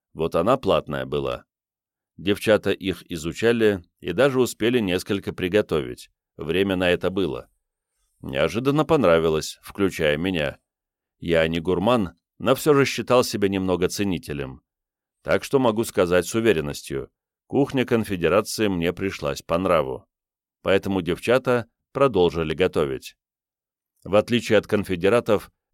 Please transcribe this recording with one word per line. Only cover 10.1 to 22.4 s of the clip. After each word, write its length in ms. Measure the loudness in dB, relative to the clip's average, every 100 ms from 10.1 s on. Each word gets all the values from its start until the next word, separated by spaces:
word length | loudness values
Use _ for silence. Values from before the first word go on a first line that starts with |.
| 0
меня. 420 | -2 -2 -4 -6 _ _ _ _ _ _
Я 280 | 0 2 2
не 120 | 0
гурман, 520 | 0 0 2 0 -2 -8 _ _
но 180 | 0 0
все 180 | 2
же 120 | 2 2
считал 380 | -2 2 2
себя 240 | 2 0 0
немного 400 | 0 0 0 -2
ценителем. 720 | -2 -4 -4 -6 -10 -10 -14 _ _ _ _ _ _
Так 200 | 0 0
что 160 | 2 2
могу 240 | 2 2
сказать 440 | -2 0 2 2 2
с 80 | 0
уверенностью, 760 | 2 2 -2 -8 -8 -8 -8 _ _ _ _
кухня 380 | 0 0 0 0
конфедерации 840 | 0 0 -2 2 2 0 -2 -2
мне 260 | 0 -2
пришлась 480 | -2 -6 -6 -6 -6
по 160 | -4 -2
нраву. 480 | 2 2 0 -6 -14 _ _ _ _ _
Поэтому 400 | 0 0 2 -2
девчата 680 | -2 -4 0 0 2 -2 -2 _ _
продолжили 600 | 0 2 4 2 2